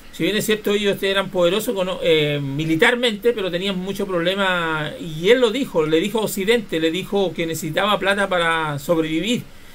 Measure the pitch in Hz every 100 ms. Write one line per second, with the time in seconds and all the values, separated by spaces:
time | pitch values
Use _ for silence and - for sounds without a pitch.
0 | - - 165 208 202 214 208 208 208 190
1 | 196 196 185 180 175 196 208 196 185 180
2 | 180 156 147 147 139 139 160 160 220 247
3 | 247 208 233 233 190 175 196 185 190 196
4 | 196 180 170 196 190 180 165 156 151 -
5 | 175 156 175 247 240 233 269 180 156 160
6 | 202 214 208 - 190 240 - 165 160 165
7 | 185 202 190 156 123 160 156 160 196 196
8 | 180 202 196 180 170 165 156 143 - 165
9 | 160 160 196 240 - - -